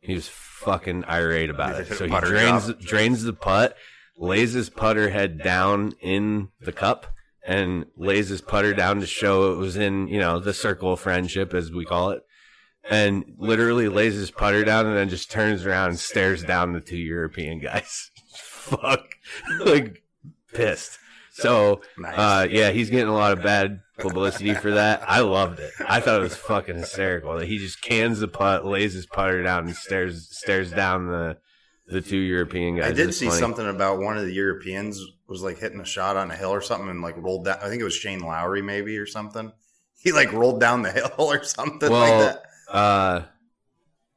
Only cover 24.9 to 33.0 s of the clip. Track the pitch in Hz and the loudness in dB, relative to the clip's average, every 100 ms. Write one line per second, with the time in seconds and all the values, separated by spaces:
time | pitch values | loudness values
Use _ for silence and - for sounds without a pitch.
24.9 | 107 - 95 113 95 95 82 73 - - | 2 2 2 2 2 0 -2 -14 -10 -2
25.9 | 110 117 110 92 - - 104 95 87 82 | 0 4 2 2 -6 -2 -2 -2 -8 -8
26.9 | - 95 90 80 82 85 107 95 - - | -4 -2 -2 -4 -6 -4 -6 -6 -10 -2
27.9 | 117 117 110 104 - 98 95 85 98 104 | 0 2 0 -4 0 2 2 0 0 0
28.9 | 92 90 - 95 92 90 90 85 85 - | -2 -8 -2 0 0 0 0 -2 -8 -6
29.9 | 95 92 85 82 - - 98 90 85 95 | -2 -2 -6 -14 -14 -2 0 0 -2 0
30.9 | 92 90 87 82 78 _ _ _ _ _ | 0 -2 -4 -4 -6 _ _ _ _ _
31.9 | 92 87 98 92 90 85 90 87 85 78 | -6 -2 -2 0 0 -2 -2 -2 0 0
32.9 | 80 | 0